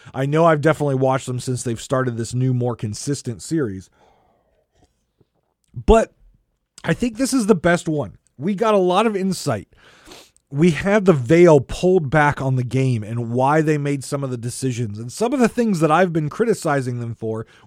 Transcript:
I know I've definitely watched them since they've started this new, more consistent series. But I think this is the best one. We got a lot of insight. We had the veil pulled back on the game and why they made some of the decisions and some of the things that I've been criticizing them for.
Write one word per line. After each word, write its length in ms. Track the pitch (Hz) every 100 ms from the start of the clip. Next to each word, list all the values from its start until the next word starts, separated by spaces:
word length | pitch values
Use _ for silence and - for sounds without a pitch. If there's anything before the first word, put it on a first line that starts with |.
| -
I 140 | - 139
know 200 | 151 165
I've 140 | 156
definitely 360 | 151 151 147 131
watched 300 | 131 131 -
them 120 | 123
since 240 | 123 123
they've 180 | - 110
started 360 | - 131 127 117
this 180 | 110
new, 180 | 123 131
more 220 | 127 123
consistent 680 | 113 107 107 - 143 - 104
series. 480 | - 160 123 95 - _ _ _ _ _ _ _ _ _ _ _ _ _ _ _ _ _ _
But 400 | - 120 220 208 _ _ _ _ _ _ -
I 100 | -
think 260 | 165 247 214
this 140 | 262
is 140 | 269 202
the 80 |
best 340 | 196 175 170 -
one. 300 | 151 107 - _ -
We 180 | 147
got 200 | 196 226
a 40 | 208
lot 280 | 180 180 226
of 80 |
insight. 540 | 202 190 180 143 110 - _ _ - - - - _ _
We 220 | 139 175
had 360 | 143 165 208 190
the 60 |
veil 480 | 151 120 165 175 147
pulled 480 | 120 - 180 185 143
back 320 | 156 147 -
on 140 | 135
the 80 | 131
game 400 | 123 131 131 117
and 300 | 104 117 117
why 300 | 120 131 156
they 160 | 156 151
made 260 | 143 143
some 180 | - 143
of 80 | 135
the 60 | 123
decisions 600 | 120 - 131 117 117 104
and 140 | 120
some 220 | - 233
of 80 | 269
the 80 | 233
things 320 | - 233 180
that 100 | 156
I've 220 | 156 185
been 160 | 165 151
criticizing 720 | - 233 202 165 143 127 123
them 160 | 117 110
for. 300 | 110 110 113 _